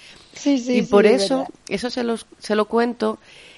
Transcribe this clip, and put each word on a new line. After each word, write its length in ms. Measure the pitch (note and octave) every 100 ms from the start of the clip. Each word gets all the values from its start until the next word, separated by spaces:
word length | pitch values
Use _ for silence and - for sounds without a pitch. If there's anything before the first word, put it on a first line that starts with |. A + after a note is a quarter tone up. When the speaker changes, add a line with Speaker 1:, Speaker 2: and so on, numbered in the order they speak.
| - - -
Speaker 1:
Sí, 240 | - C#4+ C#4
sí, 180 | A#3+ B3
Speaker 2:
Y 40 |
Speaker 1:
sí, 40 | -
Speaker 2:
por 180 | B3 G#3+
Speaker 1:
es 180 | B3
Speaker 2:
eso, 140 | D4 C4+
Speaker 1:
verdad. 80 | C4+ - -
Speaker 2:
eso 220 | G3 A#3+
se 140 | B3+
los, 240 | A#3 A3+ - _
se 160 | - G#3+
lo 100 | G#3+
cuento, 520 | A#3 A#3 - G#3+ G#3 - - -